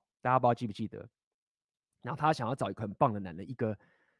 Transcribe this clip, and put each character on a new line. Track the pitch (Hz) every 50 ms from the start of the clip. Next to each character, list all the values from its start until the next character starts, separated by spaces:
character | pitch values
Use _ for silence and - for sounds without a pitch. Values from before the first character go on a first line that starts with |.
| _ _ _ _
大 | - 123
家 | 127 127
不 | 127
知 | 120
道 | 120
记 | - 123
不 | 107
记 | 98 - 110 92
得？ | - - - - _ _ _ _ _ _ _ _ _ _ _ _ _ _ _ _ _ _
然 | - 139 165
后 | 139
她 | 151 156
想 | 156 - 120 110
要 | 135
找 | - 120 101
一 | 95
个 | -
很 | 113 104 95
棒 | - - 123
的 | 104 101
男 | 95 90 80
人， | 90 101 131
一 | 127
个， | - 120 110 104 - _ _ _ _ _ _ _ _